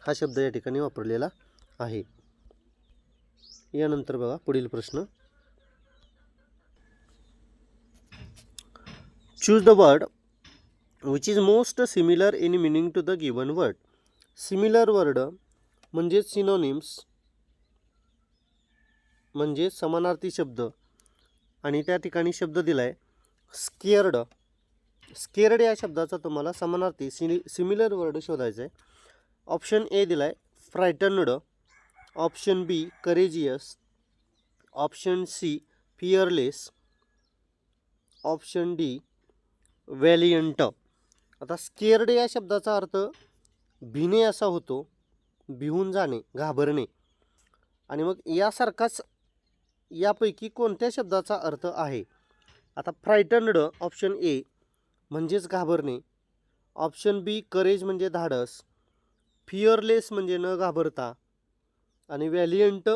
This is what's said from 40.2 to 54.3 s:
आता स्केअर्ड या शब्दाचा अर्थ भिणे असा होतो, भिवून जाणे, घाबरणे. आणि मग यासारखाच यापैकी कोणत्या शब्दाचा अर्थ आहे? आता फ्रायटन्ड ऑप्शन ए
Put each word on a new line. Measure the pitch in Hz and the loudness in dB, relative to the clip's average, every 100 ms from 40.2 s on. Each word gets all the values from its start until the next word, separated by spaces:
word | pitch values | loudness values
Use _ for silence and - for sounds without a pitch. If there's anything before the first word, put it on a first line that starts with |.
| 175 165 160 143 | 6 4 2 0
आता | 131 - _ _ _ _ _ - 135 170 | -2 -2 _ _ _ _ _ -18 -10 -10
स्केअर्ड | - - 214 220 233 | -10 -4 4 4 4
या | 240 240 | 2 2
शब्दाचा | 254 190 202 220 208 | -4 -4 -4 0 -2
अर्थ | 185 196 202 320 _ _ _ _ _ _ | -2 -4 -4 -8 _ _ _ _ _ _
भिणे | 123 123 170 214 | -12 -4 0 4
असा | 226 - 208 | 2 2 -2
होतो, | 170 - 131 151 _ _ _ _ _ - | -2 -4 -8 -8 _ _ _ _ _ -18
भिवून | 127 147 165 190 | -10 -4 -2 -2
जाणे, | 190 165 117 - - | -2 -2 -4 -8 -8
घाबरणे. | 151 135 143 147 113 _ _ _ _ _ _ _ _ _ - | -4 0 0 0 -4 _ _ _ _ _ _ _ _ _ -12
आणि | 143 | -6
मग | 160 190 - | -4 -4 -4
यासारखाच | 165 202 - 240 - 226 - - _ _ _ _ _ _ _ _ | 0 0 0 -4 0 -4 -4 -18 _ _ _ _ _ _ _ _
यापैकी | 165 196 208 220 - 220 | -2 0 2 -2 -2 -12
कोणत्या | - 233 190 240 | -4 -4 -2 -4
शब्दाचा | 233 202 190 180 202 | -4 -2 -2 -2 -4
अर्थ | 165 147 175 | -4 -6 -6
आहे? | 156 151 127 92 _ _ _ _ _ _ - | -4 -6 -6 -10 _ _ _ _ _ _ -12
आता | 143 165 | -10 -8
फ्रायटन्ड | - 214 185 233 226 175 151 - | 2 4 6 2 4 2 2 -2
ऑप्शन | 175 - 190 202 | -10 -4 -4 0
ए | 175 | -2